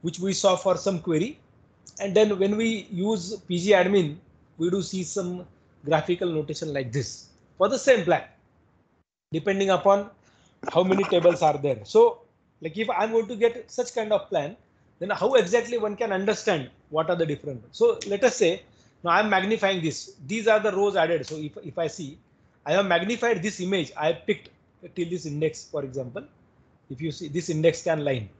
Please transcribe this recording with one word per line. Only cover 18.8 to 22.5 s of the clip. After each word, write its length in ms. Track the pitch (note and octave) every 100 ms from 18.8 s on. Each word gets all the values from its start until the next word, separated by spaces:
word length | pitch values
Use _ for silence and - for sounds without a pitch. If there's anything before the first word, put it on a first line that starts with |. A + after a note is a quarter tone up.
| _ _
now 80 | F3
I'm 180 | E3+ G#3+
magnifying 540 | F#3+ F#3+ A3 G3 F#3+
this. 340 | D#3+ C3 - - C3
These 220 | G#3+ A3
are 120 | G#3+
the 120 | G#3
rows 240 | F#3+ G3+ F#3+
added. 300 | D#3+ E3+ C3
So 100 | D#3
if, 200 | D3+ - -
if 80 | C3
I 100 | E3
see, 300 | - D3 D3+ _ _ _